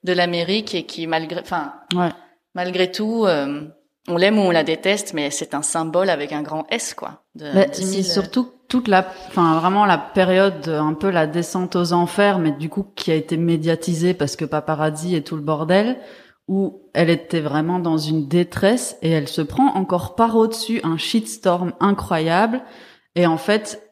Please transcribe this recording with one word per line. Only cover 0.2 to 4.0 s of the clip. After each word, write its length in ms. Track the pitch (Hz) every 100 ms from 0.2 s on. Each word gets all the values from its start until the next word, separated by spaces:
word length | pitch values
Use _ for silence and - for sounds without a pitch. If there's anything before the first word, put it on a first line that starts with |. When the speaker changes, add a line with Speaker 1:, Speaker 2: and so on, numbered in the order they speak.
| 175 175 170 208 214 180
Speaker 1:
et 100 | 156
qui, 220 | - 165
malgré, 320 | 160 156 170
enfin, 340 | - 170 143 - - 180
Speaker 2:
Ouais. 140 | 170 - - _ _ 180
Speaker 1:
malgré 360 | 180 180 185
tout, 320 | 185 214 226 208
euh, 360 | 156 139 147 151 _ _ _